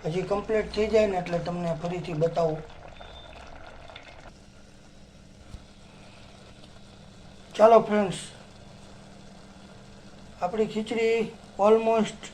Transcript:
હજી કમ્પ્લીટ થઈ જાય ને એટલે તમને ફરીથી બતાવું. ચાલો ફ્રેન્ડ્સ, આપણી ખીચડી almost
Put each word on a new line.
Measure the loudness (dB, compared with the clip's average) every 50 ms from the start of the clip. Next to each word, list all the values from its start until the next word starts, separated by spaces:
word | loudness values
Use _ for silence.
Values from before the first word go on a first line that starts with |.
| -4
હજી | -2 -2 -2
કમ્પ્લીટ | -2 0 -2 -2 0 0 0 0 0 -2 -2
થઈ | -2 0
જાય | 4 4 4 4
ને | 4 2
એટલે | -2 -2 -2 -4 -2
તમને | -2 -4 -4 -4 -2 -4 -4 -4 -4
ફરીથી | -6 -6 -6 -6 -6 -2
બતાવું. | 0 0 0 2 0 0 0 -2 -4 -8 -14 -18 -18 -18 -18 -18 -18 -18 -18 -18 -18 -20 -18 -18 -18 -18 -18 -18 -18 -18 -18 -18 -20 -20 -18 -18 -18 -20 -20 -20 -20 -20 -20 -20 -20 -20 -20 -20 -20 -20 -20 -20 -20 -20 -20 -20 -20 -20 -20 -20 -20 -20 -20 -20 -20 -20 -18 -18 -18 -18 -20 -20 -20 -20 -20 -20 -20 -20 -20 -20 -20 -20 -20 -20 -20 -20 -20 -20 -20 -20 -20 -20 -20 -20 -20 -20 -20 -20 -20 -20 -20 -20 -20 -20 -20 -20 -10 4
ચાલો | 8 8 10 10 10
ફ્રેન્ડ્સ, | 8 6 2 2 2 0 -2 -6 -10 -14 -16 -20 -20 -20 -20 -20 -20 -20 -20 -20 -20 -20 -20 -20 -20 -20 -20 -20 -20 -20 -20 -20 -20 -20 -20 -20 -20 -20 -20 -20 -20 -20 -20 -20 -20 -20 -20 -20 -20 -20 -10 -6
આપણી | -6 -4 0 -2 -2
ખીચડી | -2 -2 -6 -4 -2 -2 0 2 2 2 2 0 -2 -6 -16 -20 -16 -2 2
almost | 6 6 6 6 6 4 4 4 2 0 -2 -12 -18 -20